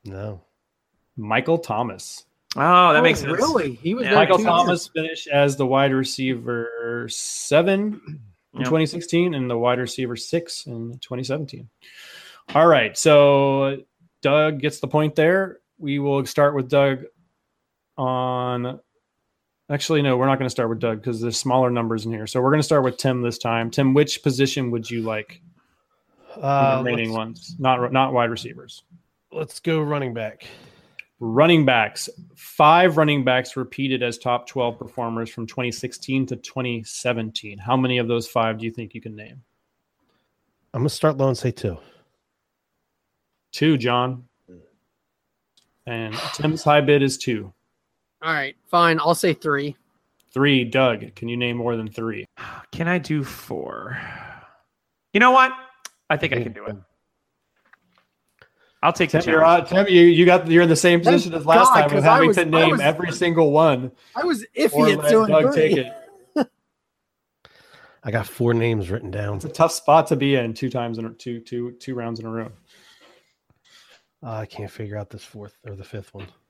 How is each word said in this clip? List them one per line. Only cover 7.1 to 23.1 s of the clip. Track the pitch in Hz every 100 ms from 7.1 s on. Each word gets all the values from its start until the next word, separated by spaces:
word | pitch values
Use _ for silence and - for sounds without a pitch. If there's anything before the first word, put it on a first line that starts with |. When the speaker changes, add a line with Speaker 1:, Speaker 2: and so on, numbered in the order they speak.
Speaker 2:
seven | - - - - 147 170 196 214 208 - 151 107 _ _
in | -
Speaker 3:
Yep. | 127
Speaker 2:
twenty | 160 156
sixteen | 170 - 170 180
and | 147 127
the | 117
wide | 120 123
receiver | 123 - 123 117
six | - 170 170 - -
in | 117 117 127
twenty | - 123
seventeen. | 131 139 139 123 120 _ - - - - - - -
All | 147 165
right, | 147 110 -
so | 160 147 143 139 139 135 135 139 - _ _ _
Doug | 139 147 156 147
gets | 147 143
the | 139
point | 151 151 151
there. | 156 190 190 - _ _
We | 151 143
will | 139 139
start | 135 - 143
with | 143 127
Doug | 139 139 131 - _ _ _ _ _ _ _ _ -
on, | 131 127 127 127 123 123 123 - _ _ _ _ _ _ _ _ _
actually, | 143 - 160
no, | 143 127
we're | 135
not | 135
gonna | 131
start | - 117
with | 113
Doug | 117 110
'cause | 117 113
there's | 117 110
smaller | 131 127 127
numbers | 123 113 113 110
in |
here. | 113 107
So | 131
we're | 127
gonna | 151
start | 147 151
with | 127 123
Tim | 139